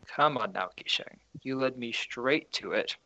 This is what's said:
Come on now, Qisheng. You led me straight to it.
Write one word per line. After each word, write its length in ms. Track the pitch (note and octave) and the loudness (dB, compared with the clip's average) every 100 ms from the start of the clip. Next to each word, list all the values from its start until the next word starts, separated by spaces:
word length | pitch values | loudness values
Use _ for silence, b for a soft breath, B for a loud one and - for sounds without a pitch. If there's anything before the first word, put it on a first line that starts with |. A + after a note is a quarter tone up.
| - | -10
Come 300 | - D3 C3 | 4 4 4
on 140 | G#2+ | -2
now, 180 | F#2+ F#2 - | -2 -4 -6
Qisheng. 420 | - - - - _ - | -2 -2 -2 -16 _ -10
You 140 | C3 C3+ | -4 0
led 220 | C3 B2+ | 0 -2
me 140 | A#2+ | -4
straight 600 | A2+ - - B2 D3+ - | -4 -6 0 2 2 2
to 180 | - G2+ | -6 0
it. 240 | F#2+ - - | 0 0 -6